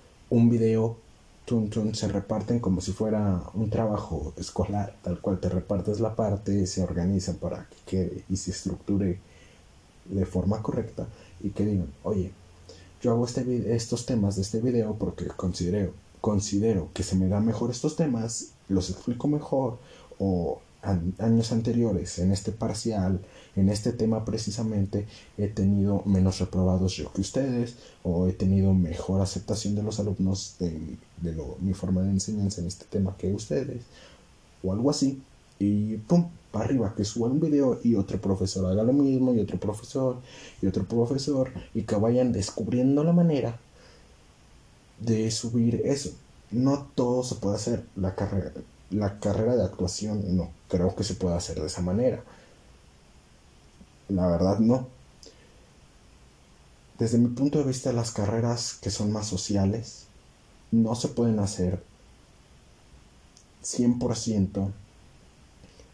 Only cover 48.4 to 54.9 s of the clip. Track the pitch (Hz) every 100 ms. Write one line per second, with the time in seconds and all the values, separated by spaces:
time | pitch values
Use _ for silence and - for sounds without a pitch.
48.4 | - - - - - 104 101 - 104 101
49.4 | 110 123 92 - - - 107 104 92 90
50.4 | 80 - - 92 90 - 104 92 92 85
51.4 | - - 76 87 90 202 254 - - -
52.4 | - - - - - - - - _ -
53.4 | - - - - - - - 95 90 85
54.4 | 92 101 113 131 131